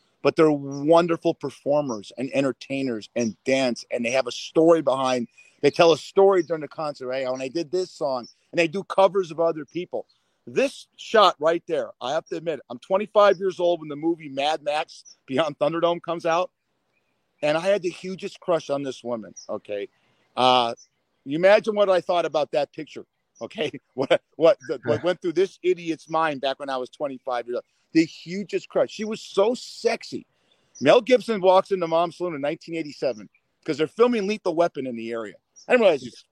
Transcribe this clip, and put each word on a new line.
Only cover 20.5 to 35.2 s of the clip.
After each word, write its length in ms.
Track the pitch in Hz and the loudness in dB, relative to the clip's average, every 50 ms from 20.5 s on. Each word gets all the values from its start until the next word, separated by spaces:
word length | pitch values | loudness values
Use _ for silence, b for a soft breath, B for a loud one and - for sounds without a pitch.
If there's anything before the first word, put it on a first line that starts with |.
| 127 127 120 117 117 - - _ _ _ _ _ _ _ _ | 6 4 2 0 -4 -10 -16 _ _ _ _ _ _ _ _
you 120 | 139 139 | -8 -4
imagine 380 | 160 180 190 208 226 - 226 208 | 2 4 6 6 6 4 0 0
what 140 | 208 202 190 | 0 2 2
I 100 | 185 180 | 2 0
thought 240 | 165 - 185 175 165 | 0 0 -2 0 0
about 260 | 156 143 160 147 - - | 0 -2 -2 -2 0 -2
that 200 | 151 143 - _ | -2 -4 -4 _
picture, 320 | - 156 - - 117 95 _ _ _ _ _ _ _ | -14 -16 -14 -16 -18 -18 _ _ _ _ _ _ _
okay? 300 | 117 110 - 208 160 139 - 98 - | -16 -14 -8 -6 -6 -6 -8 -10 -18
<laughs> 80 | _ _ | _ _
What, 280 | 123 135 - 170 143 - _ _ | -6 0 0 0 0 0 _ _
what, 220 | - 156 160 - - - - | 4 4 4 4 4 -4 -8
the, 120 | 156 127 - | -10 -8 -4
what 180 | 117 117 113 131 | -4 -4 -2 0
went 180 | 175 180 - - | -2 -4 -2 -4
through 100 | 180 156 | -4 0
this 240 | 165 196 185 - _ - | 0 0 -2 -2 _ -2
idiot's 460 | 180 185 170 175 165 160 151 - _ | -2 -2 -2 -2 -6 -8 -8 -8 _
mind 320 | 160 160 160 160 147 131 127 | -2 0 0 0 -2 -2 -4
back 160 | 135 135 - | -4 -4 -6
when 120 | 147 139 | -6 -6
I 60 | 135 131 | -6 -6
was 120 | 127 123 | -6 -8
twenty-five 560 | - _ 156 139 135 123 _ - 123 120 117 | -8 _ -8 -8 -8 -10 _ -6 -6 -6 -4
years 100 | 117 120 | -6 -6
old? 80 | 113 - _ _ _ _ _ _ | -8 -8 _ _ _ _ _ _
The 120 | 160 165 | 2 2
hugest 640 | 160 - - - 165 175 196 208 - - 180 - _ | 2 -2 -14 -14 -10 -10 -10 -8 -6 -6 -8 -8 _
crush. 220 | - 185 139 120 - | -2 0 0 0 -2
She 120 | - 214 | -8 -8
was 160 | 214 220 - | -8 -8 -10
so 320 | - - - 196 196 220 247 | -12 -6 0 0 2 2 0
sexy. 680 | - - - - - - 220 226 - - - - 110 - _ _ _ _ _ _ _ _ _ _ - | -4 -8 -16 -18 -4 -2 -2 -2 -2 -8 -12 -14 -14 -14 _ _ _ _ _ _ _ _ _ _ -2
Mel 200 | 127 139 175 247 | 4 6 6 6
Gibson 400 | 220 - 247 240 190 - 226 202 | 6 4 2 2 2 -2 -4 2
walks 300 | 175 190 185 190 190 - 196 | 4 4 4 4 4 2 -4
into 140 | 185 175 | -4 -2
Mom's 300 | 165 165 165 170 175 160 | 0 0 0 0 0 -2
Saloon 180 | - 175 175 165 | -6 -6 -6 -6
in 60 | 143 | -4
nineteen 360 | 139 143 165 160 - - 170 | -4 -6 -6 -6 -10 -10 -8
eighty-seven 520 | 165 156 147 135 - - 135 120 107 101 - _ _ _ _ _ _ _ | -8 -8 -10 -8 -4 -4 -4 -4 -6 -12 -20 _ _ _ _ _ _ _
'cause 120 | - 151 | -6 -2
they're 100 | 131 156 143 | -2 -2 -4
filming 380 | - - 233 247 240 220 196 | 2 2 2 2 2 0 -2
Lethal 280 | 196 214 180 - 185 160 | -2 -4 -4 -4 -4 0
Weapon 320 | 160 170 175 - 147 135 | 2 0 0 0 -6 -8
in 100 | 131 120 | -8 -8
the 160 | 113 113 113 117 | -8 -8 -8 -8
area. 220 | 117 | -8